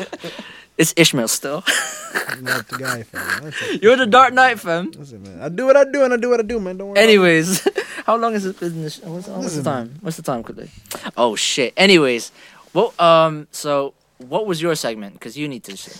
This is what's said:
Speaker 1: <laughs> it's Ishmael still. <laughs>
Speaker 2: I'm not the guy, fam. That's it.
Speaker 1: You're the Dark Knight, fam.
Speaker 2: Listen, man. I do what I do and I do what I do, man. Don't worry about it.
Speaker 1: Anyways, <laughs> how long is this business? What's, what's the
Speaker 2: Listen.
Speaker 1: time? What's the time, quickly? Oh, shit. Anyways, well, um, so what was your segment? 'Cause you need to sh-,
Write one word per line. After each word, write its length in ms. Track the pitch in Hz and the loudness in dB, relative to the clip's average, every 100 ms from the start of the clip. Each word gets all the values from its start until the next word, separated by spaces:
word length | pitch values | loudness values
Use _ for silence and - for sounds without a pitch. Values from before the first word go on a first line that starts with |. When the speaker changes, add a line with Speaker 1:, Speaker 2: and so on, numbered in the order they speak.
| 285 - - | -10 -12 -12
Speaker 1:
<laughs> 460 | - - - - - | -14 -18 -20 -16 -2
it's 160 | 160 - | 0 4
Ishmael 320 | 160 139 110 | 4 4 -2
still. 360 | - 139 151 - | -4 -6 -6 -2
<laughs> 60 | - - 605 659 - - | -2 -4 -10 -10 -8 -8
Speaker 2:
I'm 140 | 131 | -8
not 240 | 127 120 - | -4 -4 -6
the 80 | 123 | -10
guy, 260 | 131 120 | -6 -8
fam. 400 | 110 - - - | -8 -12 -6 -6
That's 180 | 151 - | -8 -10
it. 200 | 494 285 | -6 2
Speaker 1:
You're 140 | 208 262 | 4 4
the 80 | 233 | 6
Dark 260 | 247 254 | 6 6
Knight, 260 | 254 254 220 | 6 4 2
fam. 320 | 175 165 247 - | -2 -4 -4 -12
Speaker 2:
Listen, 260 | 143 107 | -18 -16
man. 180 | 98 85 | -16 -10
I 80 | 143 | -8
do 160 | 170 262 | -2 4
what 100 | 285 | 6
I 80 | |
do 200 | 269 285 262 | 4 2 2
and 80 | |
I 40 | 240 | 2
do 120 | 247 | 0
what 100 | 240 | 0
I 40 | |
do, 160 | 214 233 | 0 -4
man. 160 | 185 185 | -6 -8
Don't 120 | 196 | -2
worry 100 | 202 | 4
about 40 | |
it. 80 | 220 | 6
Speaker 1:
Anyways, 560 | 208 180 160 165 190 392 403 480 | 8 6 4 2 0 -2 -2 -8
<laughs> 200 | - - | -8 -2
how 100 | 226 | 0
long 180 | 233 208 | 0 -2
is 80 | 190 | -6
this 100 | 196 | -6
business? 440 | 175 165 156 - | -8 -6 -10 -10
What's, 240 | 165 175 185 | -12 -12 -10
what's 0 | |
the 120 | 196 | -8
Speaker 2:
Listen. 240 | 254 151 | -6 -4
Speaker 1:
time? 320 | 151 131 117 147 | -4 -4 -6 -12
What's 140 | 180 165 | -10 -10
the 60 | |
time, 200 | 156 120 | -6 -6
quickly? 260 | 110 - 104 - - - - - | -8 -16 -18 -20 -16 -14 -12 0
Oh, 180 | 120 104 | 0 0
shit. 380 | - - 117 - | -2 0 -2 2
Anyways, 560 | 196 175 135 120 - _ - - _ | 6 6 6 0 -6 _ -20 -20 _
well, 200 | 175 220 - | -2 -2 2
um, 480 | 170 165 160 151 147 | 6 6 4 0 -12
so 420 | - 147 143 139 _ _ _ | -10 -2 -2 -2 _ _ _
what 280 | 127 170 214 | -6 -4 -2
was 160 | 160 | -2
your 140 | 170 151 | -2 -2
segment? 440 | 123 110 101 - | -4 -6 -12 -16
'Cause 160 | 117 131 | -16 -10
you 100 | 147 | -10
need 140 | 120 - | -10 -14
to 100 | 98 | -18
sh-, 140 | - | -18